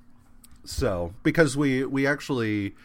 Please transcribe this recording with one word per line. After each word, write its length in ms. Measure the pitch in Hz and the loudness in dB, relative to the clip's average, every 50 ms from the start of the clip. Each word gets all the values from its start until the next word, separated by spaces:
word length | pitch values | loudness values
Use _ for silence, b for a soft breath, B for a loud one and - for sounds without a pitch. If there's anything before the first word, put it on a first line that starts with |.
| - - - - - - - - - - - - - | -20 -20 -20 -20 -20 -20 -20 -20 -20 -20 -20 -20 -14
so, 500 | - - - 139 113 95 87 87 85 95 - | -8 -4 -2 0 0 0 -2 -4 -6 -6 -2
because 340 | - 156 147 165 160 139 123 | -2 2 4 6 4 4 4
we, 280 | 143 151 139 131 131 135 | 0 0 2 2 0 -2
we 220 | 123 139 135 139 | -2 0 0 0
actually, 680 | 139 147 139 - - 139 120 113 107 107 104 101 98 - b | 0 0 -2 -2 -4 -2 -2 0 0 0 -2 -2 -4 -8 b